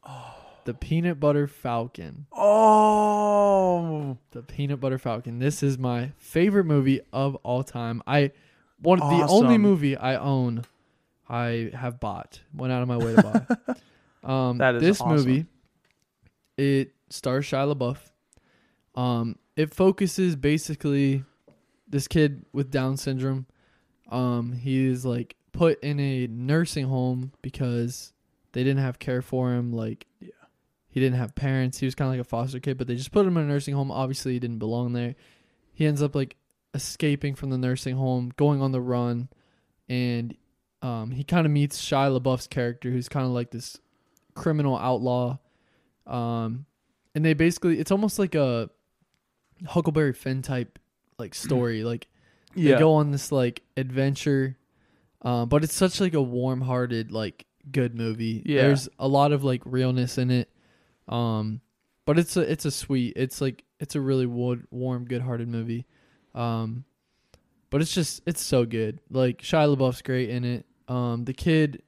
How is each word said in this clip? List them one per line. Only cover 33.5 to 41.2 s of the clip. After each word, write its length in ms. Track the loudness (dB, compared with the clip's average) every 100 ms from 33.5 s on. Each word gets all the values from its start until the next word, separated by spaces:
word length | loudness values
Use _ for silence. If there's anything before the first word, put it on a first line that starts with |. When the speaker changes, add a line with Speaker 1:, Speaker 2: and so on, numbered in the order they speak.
| -2 -2
Speaker 2:
home. 160 | -4 -4
Obviously, 420 | -4 -4 -4 -4
he 60 | -4
didn't 200 | -4 -6
belong 360 | -4 -2 -2
there. 220 | -2 -6 -8 _ _ _ _ _
He 100 | -2 0
ends 140 | 2
up, 140 | 0
like, 220 | -2 -4 -8 _ _ _
escaping 600 | -10 -10 -4 -2 0 -2
from 160 | -6 -6
the 80 | -2
nursing 380 | -2 -2 -4 -2
home, 360 | -2 -2 -4 0
going 240 | 2 2
on 100 | 0
the 80 | -2
run, 480 | -2 -2 -2 -4 -6 _ _ _ _ _ _
and, 480 | -4 -2 -4 -6 -12 _ _ _ _
um, 300 | -8 -6 -6
he 140 | -8